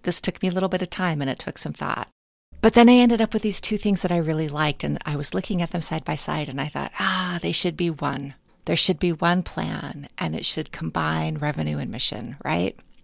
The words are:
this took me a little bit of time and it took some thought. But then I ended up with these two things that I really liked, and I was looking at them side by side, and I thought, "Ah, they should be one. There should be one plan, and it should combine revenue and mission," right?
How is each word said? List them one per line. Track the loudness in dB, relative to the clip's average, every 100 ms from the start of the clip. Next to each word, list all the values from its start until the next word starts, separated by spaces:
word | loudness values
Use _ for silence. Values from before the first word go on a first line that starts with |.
this | 0 0
took | 0 -2
me | -2
a |
little | 0 -2
bit | -2
of | -4
time | -4 -2 -2
and | -2
it | -4
took | -6 -6
some | -6
thought. | -6 -6 -6 -8 _ _ _ _ 2
But | 6
then | 10 10
I |
ended | 10 8 4
up | 2
with | 0
these | -2 -2
two | -2 -2
things | 0 0
that | 2
I | 2
really | 2 0 -2
liked, | 0 0 0
and | -2 -4
I | -2 -2
was | -2
looking | -2 -2 -2
at | -2
them | -2
side | -4 -4
by | -4
side, | -4 -2 -4 -4
and | -6
I | -6
thought, | -6 -6 -4
"Ah, | -2 -2 -2 -4
they | -2
should | 0 0 0
be | -2
one. | -2 -4 -4 -8 -14 _ _
There | -2
should | 2 2 2
be | 0
one | 0 2 2
plan, | -2 -6 -6 -6 -8 -12 -14 -6
and | -6
it | -4 -4
should | -4 -6
combine | -8 -6 -2 0 0 -2 -2
revenue | -4 -2 -4 -4
and | -6
mission," | -2 0 -2 -6 -8
right? | -4 -2 -2 -4 -16 -20